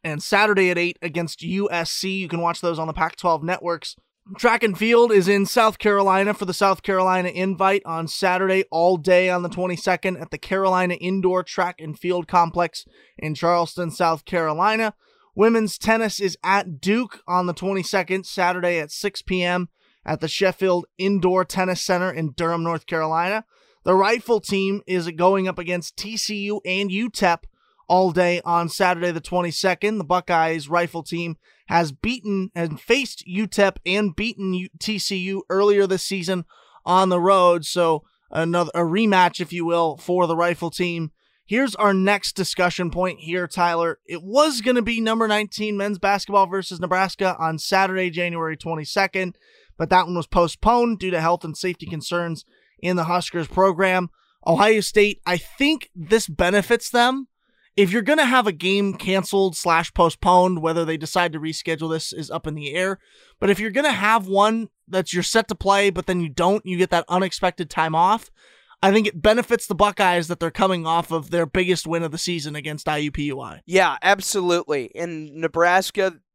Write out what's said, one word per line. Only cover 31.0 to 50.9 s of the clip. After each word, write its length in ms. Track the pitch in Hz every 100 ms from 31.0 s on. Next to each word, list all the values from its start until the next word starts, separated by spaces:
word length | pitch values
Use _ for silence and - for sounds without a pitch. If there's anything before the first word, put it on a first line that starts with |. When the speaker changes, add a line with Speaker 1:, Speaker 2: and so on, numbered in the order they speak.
Speaker 1:
team 320 | 151 170 170 160 _ _ -
has 240 | 170 165
beaten 580 | 135 214 254 202 196 190 175
and 240 | 170 151
faced 480 | - 254 269 - -
utep 520 | 180 214 - 196 - -
and 300 | 196 208 160
beaten 380 | 214 - 196
U-, 160 | 185 185 -
T 180 | - 214
C 200 | - 190
U 260 | 180 196 -
earlier 360 | 190 202 202 196
this 180 | 185
season 420 | - 196 170 185 170 _ _ _ -
on 240 | 185 190
the 100 | 180
road. 460 | 175 196 180 175 151
So 400 | - 170 156 - _ -
another, 400 | - 165 170 160
a 100 | 165
rematch, 580 | 170 180 220 190 180 -
if 100 | 170
you 140 | 175 165
will, 320 | 170 165 151
for 300 | - 180 175
the 100 | 165
rifle 340 | 175 170 170
team. 400 | - 180 170 160 _ _ _ -
Here's 280 | 220 269 202
our 180 | 208
next 420 | 190 190 202 - -
discussion 540 | 180 - 180 165 180
point 300 | 160 185 160
here, 280 | 151 180 175
Tyler. 520 | - 175 170 170 156 -
It 160 | 165
was 380 | 185 240 311 262
gonna 200 | 220 247
be 180 | 220 233
number 280 | 220 226 226
nineteen 500 | 214 208 - 214 208
men's 220 | 202 202
basketball 480 | 196 202 - 202 190
versus 320 | 190 180 175
Nebraska 560 | 175 185 190 - 190 175
on 200 | 160 160
Saturday, 500 | - 190 190 185 180
January 480 | 165 175 170 160 160
twenty-second, 800 | 170 165 151 - 196 190 185 - _ _ _ -
but 140 | 165
that 160 | 180 175
one 80 | 175
was 100 | 156
postponed 720 | 180 170 - 208 240 240